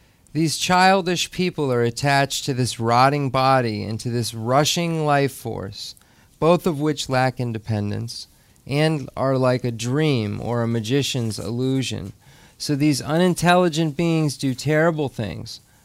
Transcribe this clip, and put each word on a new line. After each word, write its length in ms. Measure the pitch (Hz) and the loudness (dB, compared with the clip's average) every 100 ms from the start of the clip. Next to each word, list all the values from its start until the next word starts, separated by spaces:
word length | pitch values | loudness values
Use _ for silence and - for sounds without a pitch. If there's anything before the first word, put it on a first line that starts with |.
| _ _ _ | _ _ _
"These 260 | 147 160 - | -2 -2 0
childish 720 | - 180 185 196 175 175 - | 2 4 6 4 2 -2 -2
people 400 | - 180 - 139 | -2 -2 0 0
are 100 | 123 | 2
attached 640 | 117 120 143 139 139 - | 2 0 2 2 2 -2
to 100 | - | -4
this 240 | 123 117 - | -2 -2 -2
rotting 520 | 113 120 135 147 139 | 2 6 6 4 0
body 520 | 131 131 135 117 104 | 2 4 4 2 -2
and 160 | 101 110 | -6 -6
to 120 | 123 | -4
this 220 | 117 110 | -4 -4
rushing 720 | 113 110 135 151 180 170 160 | -4 0 2 2 0 -2 -2
life 280 | 151 143 139 | 0 2 0
force, 640 | - 120 98 95 104 - - _ _ _ - | -4 -10 -8 -10 -12 -16 -18 _ _ _ 0
both 300 | 156 175 190 | 2 4 2
of 100 | 143 | 0
which 300 | 151 147 - | -2 -2 -2
lack 320 | 127 127 123 | 0 0 0
independence, 880 | 123 110 - 107 104 104 117 - - _ _ _ - | -4 -6 -4 -2 -2 -4 -8 -12 -18 _ _ _ -6
and 420 | 143 156 156 131 - | 0 0 0 -6 -4
are 220 | 131 131 | -2 2
like 260 | 127 127 | 2 0
a 60 | 123 | -2
dream 720 | 113 120 139 156 127 104 104 | -4 -4 0 2 0 -2 -4
or 220 | 104 120 | -4 -2
a 40 | 117 | 0
magician's 720 | 117 107 139 135 131 113 104 | -2 0 0 0 -2 -4 -6
illusion. 720 | 95 120 131 135 113 104 101 - _ - - - | -6 -4 -2 -2 -2 -6 -10 -14 _ -20 -20 -10
So 160 | - | -4
these 260 | 143 151 127 | 0 2 0
unintelligent 960 | 120 160 180 165 170 180 180 151 160 135 | 0 2 2 2 4 4 4 0 -2 0
beings 400 | 170 160 156 - | 0 2 0 -2
do 180 | 139 | -4
terrible 540 | 123 143 151 165 156 139 | -2 0 2 2 0 -4
things, 520 | - 104 110 113 - _ _ | -4 -6 -8 -12 -16 _ _